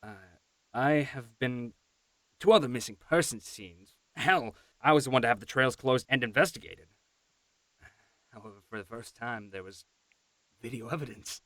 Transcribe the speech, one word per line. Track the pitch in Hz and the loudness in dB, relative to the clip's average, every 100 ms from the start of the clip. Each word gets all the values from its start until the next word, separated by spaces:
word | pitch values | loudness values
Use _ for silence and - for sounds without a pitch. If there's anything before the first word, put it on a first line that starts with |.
Uh, | 107 104 92 87 _ _ _ | -18 -20 -20 _ _ _ _
I | 117 135 | -2 2
have | 151 139 139 117 110 | 2 0 -8 -14 _
been | 127 123 120 - _ _ _ _ _ _ | -4 -4 -8 -14 _ _ _ _ _ _
to | 180 | 6
other | 220 139 | 6 6
missing | 123 - 104 | -4 -6 -12
persons | _ 165 165 117 - | _ 0 2 -4 -12
scenes. | - 98 85 95 _ _ - | -18 -18 -20 -20 _ _ -8
Hell, | 120 - 113 - _ _ | 0 2 0 -10 _ _
I | 135 | 4
was | 151 131 | 6 6
the | |
one | 127 | 2
to | 113 | 2
have | 117 | 0
the | 95 | -2
trails | - 135 120 | 2 2 2
closed | 131 127 - | 2 2 2
and | 135 | 0
investigated. | 123 104 165 - - - - _ _ _ _ _ _ _ _ _ | 0 2 0 0 -16 -20 -20 _ _ _ _ _ _ _ _ _
<sighs> | - _ _ _ _ | -20 _ _ _ _
However, | 117 104 101 98 | -20 -20 -20 _
for | 110 | -14
the | |
first | 98 113 113 - | -12 -14 -16 -12
time, | 117 117 104 | -8 -8 -10
there | 98 | -14
was | 92 98 - _ _ _ _ _ _ _ | -16 -18 -20 _ _ _ _ _ _ _
video | 120 123 113 | -14 -12 -10
evidence. | 156 143 104 - - | -10 -10 -14 -16 -16